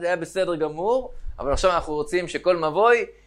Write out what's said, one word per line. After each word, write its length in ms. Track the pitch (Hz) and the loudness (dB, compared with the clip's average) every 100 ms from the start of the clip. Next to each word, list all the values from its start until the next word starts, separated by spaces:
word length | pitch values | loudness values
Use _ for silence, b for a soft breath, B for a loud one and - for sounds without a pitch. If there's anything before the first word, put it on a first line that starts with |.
זה 60 | 175 | -2
היה 100 | 180 | -2
בסדר 400 | 160 190 180 165 | -4 -4 -2 -2
גמור, 560 | 156 151 196 254 254 b b - | -4 -4 -2 -2 -2 b b -6
אבל 140 | 131 | -2
עכשיו 180 | 135 185 | 2 2
אנחנו 240 | 170 156 | 2 -2
רוצים 340 | 151 147 180 165 | -4 -2 -2 -2
שכל 280 | 147 180 175 | -2 2 2
מבוי 500 | 156 156 226 240 196 B | 2 4 6 4 2 B